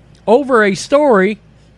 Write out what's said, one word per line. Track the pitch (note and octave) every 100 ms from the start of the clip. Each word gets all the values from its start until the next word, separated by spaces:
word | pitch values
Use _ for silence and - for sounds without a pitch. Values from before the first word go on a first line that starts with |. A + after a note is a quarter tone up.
| _ - -
over | B3 C4+ A#3+
a | G3+ F#3+
story | - C#4+ D4 G3+ F#3+ G#3+ _ _ _